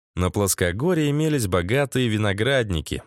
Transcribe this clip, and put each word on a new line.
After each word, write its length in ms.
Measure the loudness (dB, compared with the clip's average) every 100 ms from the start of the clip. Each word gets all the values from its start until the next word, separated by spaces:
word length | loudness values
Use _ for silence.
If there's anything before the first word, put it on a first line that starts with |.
| _ -2
На 140 | 0
плоскогорье 800 | 2 0 0 -2 0 0 0 0
имелись 380 | 0 0 0 0
богатые 600 | 0 2 0 0 0 0
виноградники. 960 | 0 0 0 0 0 0 -2 -4 -8